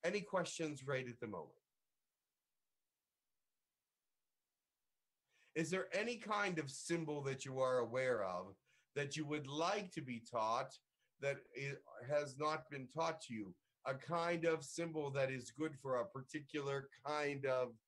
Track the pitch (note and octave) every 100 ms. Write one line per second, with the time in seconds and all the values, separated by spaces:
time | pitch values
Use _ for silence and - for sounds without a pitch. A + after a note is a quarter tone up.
0 | F3 G3+ F#3 F#3 E3 - D#3+ C#3 C3 C3
1 | B2+ A#2 A2+ F#2 C#2+ - _ _ _ _
2 | _ _ _ _ _ _ _ _ _ _
3 | _ _ _ _ _ _ _ _ _ _
4 | _ _ _ _ _ _ _ _ _ _
5 | _ _ _ _ _ D3+ D#3 F#3 F3+ F3+
6 | A3+ A#3 G3+ G#3 G3+ E3 C#3 - - E3+
7 | D#3 D3 C#3 C3+ C3+ C3 C3 B2+ A2+ B2
8 | C3 A#2 F#2+ F2+ F#2+ F#2+ _ _ _ C#3
9 | C#3 D3+ C#3+ D3+ C3+ D3 E3+ G#3+ F#3 E3
10 | C3 A#2+ A2+ A#2+ A2 A#2 C#3 - _ _
11 | _ _ C#3 C3+ - - C#3 C#3 - G#2+
12 | B2 D3 C#3+ B2+ D3+ D#3 - C#3+ B2+ D#3
13 | E3 D#3+ - A2+ G2 F2 _ _ C3 C3+
14 | - E3+ E3+ F3 E3 D#3+ C#3 - E3+ D#3
15 | C#3+ C#3 C3+ C3+ A2+ - D#3 C#3 C#3 B2+
16 | A#2 C3+ C3+ D#3 C#3 D3+ C#3 C#3 C3+ -
17 | C#3+ D3+ D3 C#3+ C3+ B2+ B2 A2+